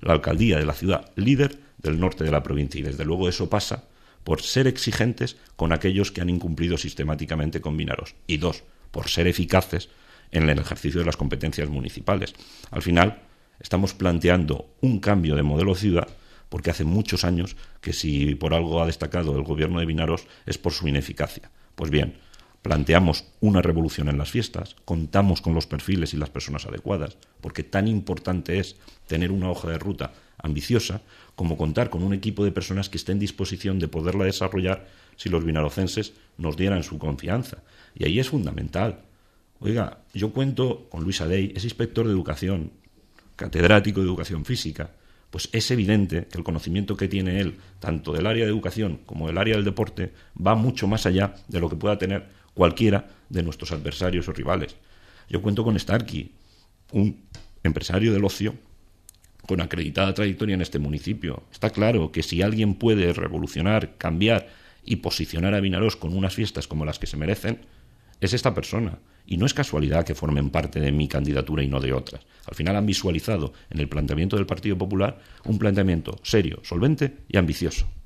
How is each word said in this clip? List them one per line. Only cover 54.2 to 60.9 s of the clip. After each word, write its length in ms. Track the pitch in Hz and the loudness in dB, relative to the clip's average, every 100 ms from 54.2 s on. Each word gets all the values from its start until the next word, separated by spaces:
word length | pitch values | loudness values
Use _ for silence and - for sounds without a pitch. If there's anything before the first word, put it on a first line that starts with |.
| 85 | -4
o 60 | |
rivales. 420 | - 67 90 80 - _ - - - - | -6 -2 -2 -2 -10 _ -20 -20 -20 -6
Yo 120 | 101 | -2
cuento 220 | 104 104 | 0 0
con 160 | 113 104 | 2 2
Starkey, 540 | - 110 117 80 - - - _ _ _ _ | 2 -2 0 -8 -8 -14 -20 _ _ _ _
un 320 | - 101 - - - - - | 0 0 0 -14 -20 -20 -4
empresario 480 | - 76 - 90 113 | -2 -2 0 2 4
del 140 | 101 107 | 4 2
ocio 300 | - 104 - - - - _ _ - _ _ - | 0 -4 -6 -18 -20 -20 _ _ -20 _ _ -4
con 140 | 92 | -2
acreditada 520 | 82 85 76 73 98 | 0 -2 -2 0 0
trayectoria 420 | 95 104 92 107 95 | 2 0 0 0 0
en 60 | |
este 180 | 82 - | 0 -2
municipio. 640 | 71 | -2